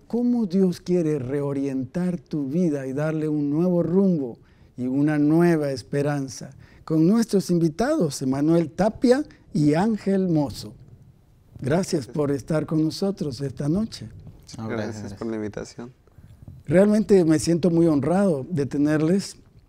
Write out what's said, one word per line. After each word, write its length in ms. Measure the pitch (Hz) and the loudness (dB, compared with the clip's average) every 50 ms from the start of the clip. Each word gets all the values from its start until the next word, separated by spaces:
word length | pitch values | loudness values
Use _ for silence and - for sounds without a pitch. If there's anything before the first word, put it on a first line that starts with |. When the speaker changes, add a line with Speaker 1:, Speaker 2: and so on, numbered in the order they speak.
| _ | _
Speaker 1:
cómo 400 | - - 233 247 240 240 240 226 185 | -6 -4 -2 0 0 0 0 0 0
Dios 340 | 160 196 190 185 170 - | 2 2 2 2 0 -2
quiere 360 | - - 180 180 165 151 151 147 | -4 -2 0 0 0 0 -2 -2
reorientar 1040 | 127 123 139 147 143 143 143 139 139 139 135 131 131 123 - 180 175 180 175 175 | -4 -4 -4 -4 -4 -4 -4 -4 -4 -4 -4 -4 -6 -6 -6 -4 -4 -4 -4 -6
tu 300 | - - - 156 143 131 | -8 -8 -6 -6 -4 -2
vida 360 | 139 175 185 170 143 139 131 135 | -2 0 0 0 0 -2 -4 -6
y 40 | |
darle 380 | 131 139 151 156 160 160 151 156 | -4 -4 -2 -2 -2 -2 -2 -2
un 200 | 151 151 147 143 | -2 -2 -2 0
nuevo 340 | 143 156 175 185 180 170 170 | 0 0 0 2 2 0 0
rumbo 540 | 160 170 190 202 190 180 156 135 120 110 - - _ _ _ - - _ | 2 2 4 4 4 2 0 -2 -6 -10 -14 -20 _ _ _ -20 -18 _
y 100 | - 123 | -8 -6
una 320 | 127 131 139 143 151 151 151 | -2 0 2 2 2 2 2
nueva 540 | 147 147 156 165 170 175 170 156 147 143 | 2 4 4 4 4 4 4 2 0 -2
esperanza 760 | 135 123 107 - - 143 143 147 147 143 135 131 - - - - - - - - - - - | -4 -6 -8 -6 -4 -2 -2 -2 -2 -4 -6 -8 -10 -14 -16 -16 -18 -20 -20 -20 -20 -14 -8
con 240 | - 160 156 160 170 | -2 0 2 4 4
nuestros 420 | 214 233 226 - - 196 180 - | 4 2 2 2 0 0 0 2
invitados, 680 | 180 170 165 165 147 - 226 277 311 320 180 151 139 - | 0 2 2 0 0 0 0 0 0 0 0 -2 -2 -4
Emanuel 480 | 139 131 131 139 147 156 165 170 170 135 | -2 -2 0 0 2 4 4 4 2 0
Tapia 540 | - - 180 220 - - - 240 240 277 302 - - - _ - - | 0 0 0 0 0 2 4 4 4 4 2 -6 -10 -20 _ -6 -2
y 220 | 180 147 147 147 | 2 2 4 4
Ángel 520 | 160 190 226 220 202 - 196 196 196 190 185 | 2 2 0 -2 -2 -2 -2 0 0 0 2
Mozo. 460 | 165 151 147 - - - - 104 - - - - - - - - - _ _ _ _ _ _ _ - - | 0 0 0 -2 -4 -10 -14 -14 -16 -20 -20 -20 -20 -20 -20 -20 -20 _ _ _ _ _ _ _ -16 -8
Gracias 440 | - 127 147 180 190 - - 160 123 | -4 -2 0 0 0 0 -2 -4 -4
por 260 | - - 160 147 143 | -4 -4 -2 -2 -2
estar 340 | 143 139 - - 165 156 147 | -2 -4 -2 -2 -2 -2 -2
con 180 | - 160 160 156 | -2 0 0 0
nosotros 560 | 160 151 - 196 202 190 - 185 147 127 110 | 0 -2 -2 -2 -2 -2 -4 -6 -8 -6 -6
esta 300 | 143 139 - - 151 143 | -8 -8 -6 -6 -4 -2
noche. 400 | 160 196 220 226 - - 117 110 - - - - - - - - - 110 | -2 -2 -2 -4 -8 -12 -16 -16 -18 -18 -20 -20 -20 -20 -20 -18 -14 -10
Speaker 2:
No, 100 | 113 110 | -8 -6
Speaker 3:
Gracias 320 | 120 113 104 107 110 107 | -6 -6 -6 -6 -8 -10
Speaker 2:
gracias. 140 | 101 101 101 | -12 -12 -12
Speaker 3:
por 140 | 104 117 113 | -10 -8 -6
la 100 | 110 110 | -6 -6
invitación. 560 | 107 104 101 113 110 110 - - 120 123 131 _ _ _ _ - - - - - - - - - - | -6 -8 -8 -10 -12 -12 -14 -16 -16 -16 -18 _ _ _ _ -20 -20 -20 -20 -20 -20 -20 -20 -12 -4
Speaker 1:
Realmente 580 | - 147 175 202 208 208 214 202 - 202 190 175 | 0 4 4 4 4 4 2 2 4 4 6 6
me 160 | 160 160 151 | 6 4 2
siento 300 | 147 165 170 170 143 180 | 2 0 0 2 2 2
muy 180 | 165 165 170 170 | 4 4 4 4
honrado 580 | 156 143 123 147 170 190 208 196 160 135 127 151 | 4 2 0 0 2 2 2 2 0 -2 -4 -4
de 160 | 180 143 143 | -4 -4 -4
tenerles 720 | 127 - 143 143 151 151 151 156 156 180 202 185 - - - - _ _ - _ | -2 -2 0 0 2 2 2 2 2 0 0 -2 -4 -12 -18 -20 _ _ -20 _